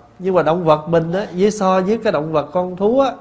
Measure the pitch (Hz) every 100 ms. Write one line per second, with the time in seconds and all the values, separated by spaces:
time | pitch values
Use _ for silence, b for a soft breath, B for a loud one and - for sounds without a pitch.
0 | - _ 180 180 151 170 165 151 156 165
1 | 165 180 214 180 202 208 190 185 185 226
2 | 220 156 156 156 139 185 180 180 202 254
3 | 269 269